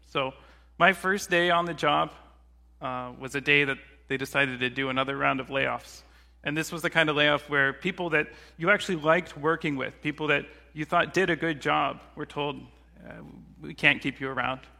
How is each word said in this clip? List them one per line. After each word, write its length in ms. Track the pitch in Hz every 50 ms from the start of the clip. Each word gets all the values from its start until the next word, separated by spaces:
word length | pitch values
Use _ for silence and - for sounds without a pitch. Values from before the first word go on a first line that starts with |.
| _ _
So 260 | - 151 135 131 - - - - - - _ _ _ -
my 140 | 165 185
first 380 | 190 - - 185 196 202 - -
day 180 | 180 170 175 175
on 140 | 175 170 170
the 100 | 170 165
job, 360 | 147 - 147 147 151 160 156 - - - - - - _ _ _ _ _ _ _ _
uh, 320 | 151 131 127 127 127 123 123
was 200 | 127 131 131 131
a 40 | 139
day 220 | 127 147 143 143
that 160 | 143 135 135 135 - - - _ _ _
they 80 | 135
decided 420 | 131 135 127 - 139 139 135 127 120
to 120 | 127 127
do 180 | 120 131 135 135
another 280 | 131 131 135 135 139
round 220 | 139 143 139 139 131
of 80 | 127
layoffs. 560 | 123 135 135 135 131 120 120 - - - - - - - - _ _ _ _
And 140 | - 147 147
this 160 | 156 160 -
was 100 | 175 165
the 80 | 160 165
kind 180 | - 165 160 156
of 60 | 147
layoff 340 | 147 147 147 147 139 - -
where 240 | 143 143 135 135
people 380 | 135 - - 185 190 - 180 170
that 160 | 156 156 - - - - - - -
you 140 | - 160 180
actually 260 | 208 190 - - 185
liked 420 | 160 143 156 165 180 175 - - 151
working 380 | 143 156 165 160 - 160 143
with, 260 | 131 127 110 - -
people 240 | - 147 147 - 156
that 180 | 147 143 143 139 - - - - -
you 120 | _ 151 151
thought 300 | - 170 175 160 156 -
did 160 | 170 190 170
a 60 | 170
good 240 | 139 165 165 156 135
job, 380 | - 147 147 151 147 139 131 - - - -
were 100 | - 151
told, 300 | - - 147 143 147 139 131 123 120 - - - _ - - 120 -
"Uh, 140 | - - - - - 62 - - - -
we 140 | 147 147 -
can't 280 | - - 147 139 117
keep 180 | - 143 127 -
you 80 | 139 135
around. 340 | 135 123 123 127 131 131 - - -